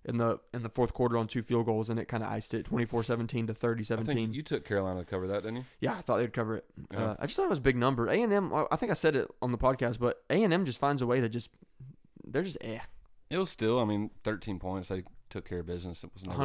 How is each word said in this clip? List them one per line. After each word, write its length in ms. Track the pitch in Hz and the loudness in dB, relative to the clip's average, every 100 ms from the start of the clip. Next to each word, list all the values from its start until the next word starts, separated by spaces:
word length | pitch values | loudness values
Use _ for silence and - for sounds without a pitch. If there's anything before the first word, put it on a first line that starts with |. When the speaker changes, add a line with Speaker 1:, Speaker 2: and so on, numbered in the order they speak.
Speaker 1:
in 140 | - 117 | -2 2
the, 220 | 117 - - | 2 0 -4
in 80 | 120 | -8
the 80 | 113 | -4
fourth 240 | - 117 | 0 0
quarter 240 | - 123 117 | 2 2 2
on 100 | 110 | 0
two 140 | 123 | -2
field 240 | 107 120 117 | 2 2 2
goals, 240 | 110 110 | 0 0
and 100 | 113 | -2
it 80 | - | -2
kinda 180 | 113 101 | -4 -2
iced 280 | 107 - | -4 -4
it, 100 | 110 | -6
twenty-four 380 | - 123 117 117 | -2 -2 0 0
seventeen 440 | 110 117 113 123 113 | 0 0 0 -2 -2
to 60 | |
Speaker 2:
I 20 | |
Speaker 1:
thirty 300 | 107 117 113 | 0 0 0
seventeen. 300 | 107 110 113 123 110 | 0 -2 0 0 0
Speaker 2:
think 60 | |
you 80 | 131 | -4
took 220 | 151 127 | -4 -4
Carolina 360 | - 101 95 90 | 0 0 2 -2
to 40 | 87 | -4
cover 200 | 95 92 | -4 -2
that, 140 | 101 | -2
didn't 140 | 107 120 | -2 -6
you? 80 | 127 - | -10 -4
Speaker 1:
Yeah, 120 | 127 202 | -2 -2
I 40 | |
thought 160 | 147 110 | 0 2
they'd 160 | 120 | 2
cover 240 | 123 110 110 | 0 -2 -4
it. 80 | - - - | -8 -16 -8
Speaker 2:
Yeah. 140 | 101 110 | -2 -2
Speaker 1:
Uh, 60 | - | -2
I 80 | 202 | -2
just 100 | - | 0
thought 80 | |
it 60 | 370 | 2
was 80 | 147 | 2
a 40 | |
big 140 | 131 123 | 0 2
number. 320 | 127 120 117 | 2 2 2
A 60 | 185 | 2
and 120 | 233 | 4
M, 200 | 202 190 | 2 2
I, 120 | 151 - | 0 0
I 40 | 156 | 0
think 140 | 226 | 0
I 40 | |
said 200 | 160 165 | 2 4
it 140 | 139 - - | 4 0 -4
on 100 | 123 | -2
the 60 | 120 | 2
podcast, 400 | 131 135 120 117 | 2 4 0 2
but 240 | 120 - - | 0 0 0
A 120 | 175 | 4
and 100 | 214 | 6
M 100 | 175 | 4
just 140 | 160 - | 2 2
finds 240 | 143 139 | 2 2
a 40 | 120 | 4
way 140 | 131 | 4
to 80 | 117 | 2
just, 220 | 117 - _ - - 131 - - - - | 0 -6 _ -20 -20 -20 -20 -20 -20 -4
they're 160 | 147 | -2
just 140 | 185 - | -2 -6
eh. 160 | 113 107 - - - - - | -8 -8 -10 -14 -20 -20 -4
Speaker 2:
It 60 | 175 | -2
was 120 | 185 | -2
still, 280 | - 110 123 | 0 2 4
I 60 | |
mean, 260 | 107 104 110 - | 4 2 -2 -4
thirteen 340 | 107 101 110 90 | -4 -4 -4 -6
points. 300 | 92 95 87 | -4 -4 -4
They 160 | 95 90 - - | -6 -6 -16 -10
took 180 | 95 - | -10 -6
care 140 | 90 | -6
of 60 | 85 | -4
business. 360 | 87 90 82 | -6 -6 -10
It 80 | - | -12
was 80 | 92 | -12
never 80 | 92 | -6
really 60 | 95 | 0